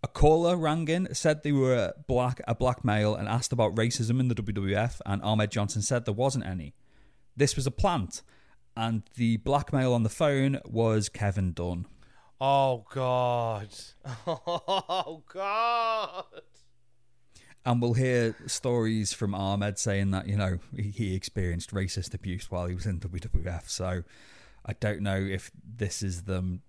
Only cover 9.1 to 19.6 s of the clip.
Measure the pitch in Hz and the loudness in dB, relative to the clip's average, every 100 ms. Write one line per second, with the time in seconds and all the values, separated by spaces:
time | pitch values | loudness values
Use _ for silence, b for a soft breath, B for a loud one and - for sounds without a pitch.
9.1 | - 117 113 - 143 - 139 131 120 110 | -2 2 2 2 0 2 0 2 2 2
10.1 | - 156 139 135 139 - 113 113 110 101 | 2 2 4 2 0 -4 0 4 4 0
11.1 | - 104 98 92 82 87 87 - b b | -2 -2 0 -2 -2 -4 -4 -8 b b
12.1 | b b - 135 139 135 123 104 135 127 | b b -2 2 4 4 0 -4 -4 0
13.1 | 123 123 120 113 107 101 - - - - | 2 2 0 -2 -4 -8 -14 -18 -16 -14
14.1 | 117 - 160 - 170 - 190 180 185 170 | -10 -6 -6 -4 -6 -2 -2 0 -4 -4
15.1 | 160 - 185 196 214 233 233 226 220 185 | -10 -14 -8 -4 0 0 2 0 0 -4
16.1 | 180 - - - - - _ - _ - | -8 -14 -16 -20 -20 -20 _ -20 _ -20
17.1 | - - B B B 127 120 120 120 131 | -20 -20 B B B -2 0 2 2 2
18.1 | 123 113 110 - - 131 120 110 110 101 | 2 2 -2 -8 -4 0 0 2 0 -2
19.1 | - 101 98 98 101 | -2 -2 0 0 0